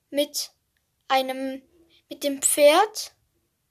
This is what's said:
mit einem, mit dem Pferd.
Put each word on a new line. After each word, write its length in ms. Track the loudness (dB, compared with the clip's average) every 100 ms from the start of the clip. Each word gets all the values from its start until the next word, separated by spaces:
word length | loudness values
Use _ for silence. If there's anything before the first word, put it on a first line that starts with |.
| _
mit 420 | -4 -4 -6 -12 _ _ _ _ _ -2
einem, 540 | -2 -2 -6 -8 -10 -16 _ _ _ -20
mit 140 | -10
dem 180 | -8 -4
Pferd. 720 | -2 4 6 6 2 -2 -14 _ _ _ _ _ _